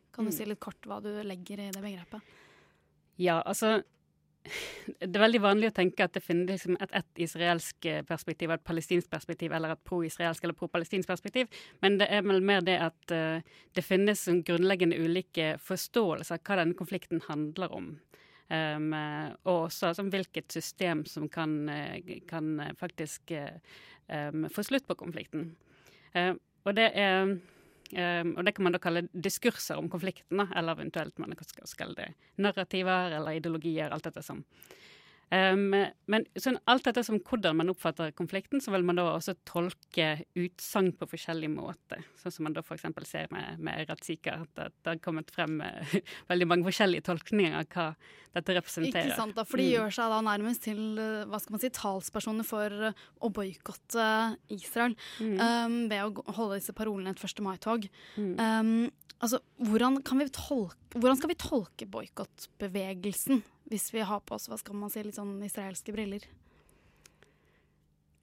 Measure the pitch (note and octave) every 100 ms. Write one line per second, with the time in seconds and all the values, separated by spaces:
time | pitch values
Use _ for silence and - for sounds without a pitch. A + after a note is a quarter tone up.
0 | _ - G#3+ D#3+ G#3 G#3 - - G#3+ G#3
1 | G#3 G#3 G#3 F#3 F3+ G3+ G3+ G3 G#3 F#3+
2 | F3 G#3+ - - - - _ _ _ _
3 | _ - F3 E3 - G3 A3 A3 - _
4 | _ _ _ _ - - - - - -
5 | F#3+ F#3+ A3+ A#3 G3+ G3+ A3 G#3 F3+ -
6 | F#3 - - F3 F3+ F#3+ F3 F3+ F#3+ -
7 | - - E3 E3 F3 E3+ - - E3+ D3+
8 | C#3+ D#3+ - D#3 E3 E3 - E3 D#3+ F3
9 | F3 D#3 - E3 E3 D#3+ D#3+ D#3+ - F3+
10 | D#3+ - E3+ E3 F3 E3 F3 F3 E3+ G3
11 | F#3 F#3 G#3 B3+ A#3+ - - - F#3+ G3+
12 | G3+ G#3 G3 F#3+ F#3+ G3+ F3 F3 E3 -
13 | - E3 D#3+ E3 - - - - - F#3
14 | G3+ G3+ - F3 E3 E3+ F#3 F#3+ F3 E3
15 | E3 F3 F3+ - D#3 D#3 - F#3 - B3
16 | G#3 - E3 E3+ - G3 E3 F3 F3 F#3+
17 | - E3 - D3+ D3+ D#3 F3+ - B2 D3+
18 | _ - - - _ D#3+ D#3 D3+ D3+ D#3
19 | D3+ D3+ D3+ - - F3 D#3+ - F#3 E3+
20 | G3 G3 F#3 - - E3+ - - F#3 D#3+
21 | D3+ - D3+ - D#3 D3+ D3 D3 D3 -
22 | F3+ - - E3 D#3 D3+ D3 D3+ F3+ -
23 | D#3 - - D#3+ C#3+ E3 - - - -
24 | - D#3+ D3 D#3 D#3 F#3 G#3 C4+ - -
25 | - E3 - D#3+ E3 E3 _ _ - -
26 | - F3+ F3+ F#3 - _ G3 G3+ A3+ -
27 | G3+ F#3+ F#3+ F#3+ - - - _ - F3+
28 | F3 F3 E3+ - F#3 - F#3 F3 F3+ E3+
29 | F3 F#3 F#3+ - A#3+ - - D3+ D#3+ F3+
30 | F#3+ - - F#3 F3+ F3+ E3 D#3+ D#3 E3
31 | D3+ - D#3+ E3 D#3 - - - - -
32 | - E3 _ - G3+ G3 F3+ F#3+ F#3 F#3
33 | F3+ D#3 D#3 D#3 E3 E3 E3 D#3 D3+ D#3
34 | D#3+ - D3+ C#3+ D3 _ - - - -
35 | - - _ F3+ F#3+ F#3+ G3 G3 F#3 -
36 | - A3 - - C4 B3+ - B3+ C4 A#3+
37 | A#3 G#3+ - A#3+ F#3+ D#3 E3+ F#3 E3+ D#3
38 | D#3+ - E3+ F#3+ - C#4 C4+ F#3+ F3+ F3
39 | F3 D#3+ E3 F3+ - F3 F3 - _ -
40 | D#3 D#3 - - F3 - - G#3 F#3 -
41 | - E3+ - E3 D#3 D3+ - - _ -
42 | D#3+ - F3+ - D#3 D#3 D#3+ D#3+ E3 D#3+
43 | - D#3+ D#3 - - E3 D#3+ - D#3 D#3
44 | - D#3+ - D3+ D#3+ - D#3 - - E3
45 | - D#3+ D#3 - D#3+ D#3 F#2 - C#3+ F3
46 | - - - F3+ F3 F3 F3 - G3+ E3+
47 | - E3+ - G#3+ F3 D#3 D#3 F#3 D#3+ D#3+
48 | - - - F3 E3+ F3+ - - E3 -
49 | - - G#3+ A3 G#3+ C4 - A#3 A3 G3
50 | A3+ A3 A3 G#3 G#3+ A#3+ - G#3 A3 G#3+
51 | A3 G#3+ G#3+ G3+ - G#3 B3+ A#3+ G#3 F#3+
52 | - A3 A3 A3 A3 G#3+ G#3 G3+ A3 G#3+
53 | - _ A#3+ G3+ G3 F3+ - - - A#3
54 | A3 A3 A3+ A3 - G3+ - A#3 A#3+ A3+
55 | - - A3 G3 A#3 A#3 A#3 A#3 A#3 G#3
56 | G#3 G3 - G#3 A3 G3 F#3 G3+ A3 G3+
57 | F#3+ F#3+ F#3+ - G3+ F#3 - A#3 G3+ -
58 | - - G3+ F3+ A3+ A3 A3 A3+ A#3+ -
59 | - - A#3 B3 - - A3+ A3 B3 C4+
60 | C4+ C4 C#4+ - - C#4 F#3 - - B3
61 | B3 C4 D#4 E4+ - C#4 F#3 - G3+ G3
62 | - - G3 - - _ G3+ F#3+ F#3+ F#3+
63 | G3 F#3 - C4 - _ - G#3 - A3+
64 | G3+ G3+ - G#3+ - A3 - G3+ G#3 A3
65 | G#3+ G3+ G3+ G3 G3+ - F#3+ F#3 - G#3
66 | G#3 G3+ - - _ _ _ _ _ _
67 | - _ _ _ _ _ _ _ _ _
68 | _ _